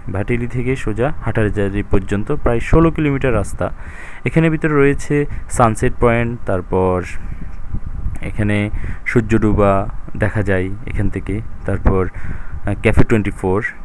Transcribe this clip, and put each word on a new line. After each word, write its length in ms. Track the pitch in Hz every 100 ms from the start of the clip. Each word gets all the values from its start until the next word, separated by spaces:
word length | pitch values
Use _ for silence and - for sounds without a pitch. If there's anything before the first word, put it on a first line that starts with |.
| -
ভাটিলি 340 | 95 104 120 120
থেকে 280 | 123 123 135
সোজা 380 | - 104 131 -
হাটহাজারী 640 | - 110 107 92 101 101
পর্যন্ত 480 | - 101 92 101 -
প্রায় 280 | - 123 117
ষোলো 320 | - 165 165
কিলোমিটার 420 | 156 147 139 135
রাস্তা। 380 | 113 98 - 95 - - - - - -
এখানে 240 | 165 160
ভিতরে 260 | 156 160 147
রয়েছে 500 | 139 139 - 147 147 - -
সানসেট 440 | - 117 107 127 -
পয়েন্ট, 400 | 120 117 117 120 -
তারপর 580 | 95 90 92 92 90 87 - - - - - - - - - - -
এখানে 480 | - - 104 104 104 - - - -
সূর্য 320 | 127 107 117
ডোবা 500 | 107 101 101 98 107 - - 101
দেখা 260 | 104 110
যায় 260 | 101 95 95 101 -
এখান 240 | - 98
থেকে, 320 | 95 95 101 - - -
তারপর, 420 | 95 - 95 90
আহ, 680 | - 92 92 - - 101 98
ক্যাফে 220 | 113 107
টোয়েন্টি 280 | 135 113 101
ফোর। 320 | - 95 95 113 -